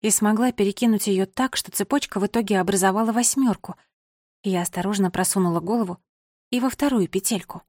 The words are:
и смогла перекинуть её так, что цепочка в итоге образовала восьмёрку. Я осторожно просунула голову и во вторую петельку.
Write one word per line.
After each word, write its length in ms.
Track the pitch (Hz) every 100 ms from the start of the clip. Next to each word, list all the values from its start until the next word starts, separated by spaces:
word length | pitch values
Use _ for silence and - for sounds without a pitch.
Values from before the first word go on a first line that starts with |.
и 80 | 214
смогла 440 | - 214 220 247
перекинуть 540 | 240 196 202 240 214 214
её 200 | 190 190
так, 300 | - 254 -
что 140 | -
цепочка 500 | - 196 285 - -
в 60 | 208
итоге 340 | 233 202 202
образовала 520 | 180 196 190 196 226
восьмёрку. 640 | 226 240 277 254 190 - - _ _ _ _ _ _
Я 200 | 202 185
осторожно 480 | 175 - 185 202 190
просунула 500 | 180 180 196 180 170
голову 380 | 165 233 196 175 _ _ _ _ _
и 80 | 247
во 120 | 254
вторую 360 | - 285 247 175
петельку. 560 | 190 - 208 - 170